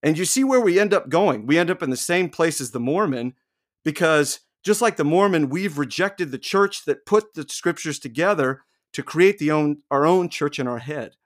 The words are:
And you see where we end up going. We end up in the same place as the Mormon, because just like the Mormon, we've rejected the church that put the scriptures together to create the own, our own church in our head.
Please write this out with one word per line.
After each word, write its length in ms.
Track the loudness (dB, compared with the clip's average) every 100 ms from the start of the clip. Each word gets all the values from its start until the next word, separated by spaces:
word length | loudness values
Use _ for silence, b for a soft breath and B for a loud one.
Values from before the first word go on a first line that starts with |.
And 160 | 0 -2
you 80 | -2
see 200 | 0 2
where 160 | 4
we 180 | 4 2
end 140 | 2
up 160 | 0 0
going. 360 | 2 2 0 0
We 120 | 2
end 120 | 2
up 140 | -2
in 60 | -4
the 80 | -4
same 320 | -2 -2 -2
place 320 | 0 -2 -2
as 100 | -6
the 80 | -6
Mormon, 540 | -2 0 -2 -2 -6 -10 _ _ _ _
because 560 | -8 0 2 2 2 -4 _ _
just 180 | -2 2
like 140 | 0 0
the 80 |
Mormon, 460 | 0 4 4 2 0
we've 280 | -2 -4 -4
rejected 540 | -6 -2 -4 -2 -8
the 80 | -8
church 460 | -2 0 0 -2 -4
that 200 | -6 2
put 280 | 0 0
the 120 | -14 -12
scriptures 500 | -6 -4 -4 -6 -8
together 640 | -10 -2 0 2 0 -2 _ _ _
to 100 | -12
create 360 | -8 4 4 4
the 120 | 0
own, 320 | 0 0 -2 _
our 140 | 0 4
own 240 | 4 0
church 280 | -4 -4 -4
in 100 | -6
our 120 | -6
head. 360 | -8 -10 -12 _